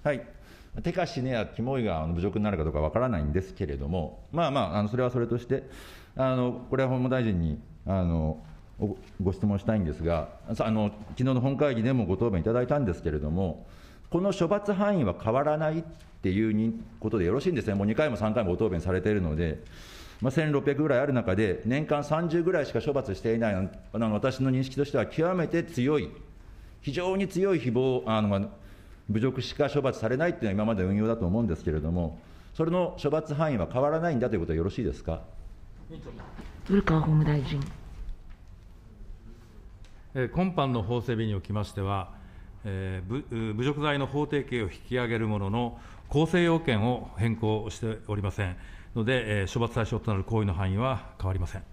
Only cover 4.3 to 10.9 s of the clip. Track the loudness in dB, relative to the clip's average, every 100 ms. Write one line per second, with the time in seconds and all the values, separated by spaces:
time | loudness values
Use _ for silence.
4.3 | 0 2 2 0 0 0 2 2 2 0
5.3 | 0 0 -2 -2 -16 -18 -18 -18 0 2
6.3 | 2 0 -2 -2 2 2 2 2 2 2
7.3 | 2 2 -2 -8 -12 -2 2 2 2 0
8.3 | -2 -8 -18 -20 -4 -4 -4 -12 -2 0
9.3 | 2 2 2 2 2 0 0 0 0 -2
10.3 | -10 -8 -2 0 2 0